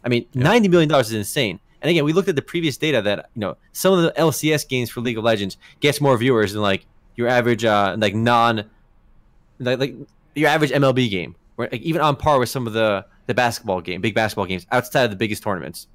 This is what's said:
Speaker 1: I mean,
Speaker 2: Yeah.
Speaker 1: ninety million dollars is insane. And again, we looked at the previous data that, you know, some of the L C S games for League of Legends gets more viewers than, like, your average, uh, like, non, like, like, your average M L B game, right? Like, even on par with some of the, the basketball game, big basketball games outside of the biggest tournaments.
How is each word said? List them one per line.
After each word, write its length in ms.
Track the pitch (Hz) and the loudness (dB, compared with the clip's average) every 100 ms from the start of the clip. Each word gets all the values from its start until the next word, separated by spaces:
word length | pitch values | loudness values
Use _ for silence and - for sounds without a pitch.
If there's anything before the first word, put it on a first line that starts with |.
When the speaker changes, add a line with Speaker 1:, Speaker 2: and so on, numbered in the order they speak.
Speaker 1:
I 60 | 123 | -2
mean, 160 | 120 - | -4 -4
Speaker 2:
Yeah. 120 | 127 | -2
Speaker 1:
ninety 240 | 139 226 202 | 2 4 4
million 200 | 175 156 | 4 4
dollars 200 | 151 113 | 2 2
is 40 | |
insane. 460 | 113 101 - 117 85 _ _ | -4 -4 -2 -2 -4 _ _
And 80 | 147 | 0
again, 120 | 170 | 0
we 80 | 147 | 2
looked 160 | 160 190 | 0 0
at 80 | 147 | -2
the 60 | |
previous 340 | - 175 165 127 | -4 -4 -4 -2
data 260 | 156 127 | -2 0
that, 260 | 101 98 - - | 0 -4 -6 -8
you 40 | |
know, 160 | 98 - _ | -8 -8 _
some 220 | - 185 | -2 2
of 80 | 190 | 4
the 180 | 165 - | 2 2
L 120 | 160 | 0
C 200 | 131 156 | 0 -2
S 140 | 151 - | -2 -2
games 240 | 127 117 | -4 -4
for 100 | - | -6
League 160 | 120 113 | -6 -2
of 60 | |
Legends 320 | 113 110 98 - - - | 0 0 -2 -8 -20 -2
gets 220 | 147 143 | 0 2
more 160 | 143 123 | 2 2
viewers 340 | 127 117 104 | 2 2 2
than, 80 | 104 | 0
like, 240 | 104 95 _ _ _ - | 0 -2 _ _ _ -4
your 120 | 117 | 0
average, 360 | 123 117 113 | 2 2 2
uh, 320 | 113 104 98 92 | 2 2 2 0
like, 180 | 107 101 | -2 0
non, 540 | 117 120 117 110 104 _ _ _ _ _ _ _ _ _ | 2 4 4 0 -6 _ _ _ _ _ _ _ _ _
like, 200 | 123 127 | -4 -2
like, 160 | 135 131 139 _ _ | -2 -6 -20 _ _
your 160 | - 151 | 0 2
average 220 | 156 151 | 2 2
M 120 | 139 | 4
L 80 | 139 | 4
B 160 | 127 123 | 4 0
game, 280 | 98 76 - _ - | -2 -6 -12 _ -10
right? 160 | 117 | -8
Like, 100 | 123 | -6
even 200 | - 160 | -4 0
on 140 | 151 143 | 0 0
par 240 | 156 143 | 2 2
with 100 | 120 | 2
some 160 | 139 120 | -4 -4
of 60 | |
the, 320 | 110 110 98 95 _ - | 0 0 0 -4 _ -4
the 60 | 120 | 0
basketball 440 | 123 113 110 92 | 0 -2 -4 -4
game, 220 | 85 90 | -4 -4
big 140 | 98 107 | -2 0
basketball 320 | 110 - 95 | -2 -2 -4
games 180 | 92 - | -6 -2
outside 320 | 127 - 147 | -2 0 0
of 80 | 120 | 0
the 40 | 98 | 0
biggest 280 | 110 104 | -4 -4
tournaments. 440 | - 92 67 - - | -6 -6 -6 -14 -20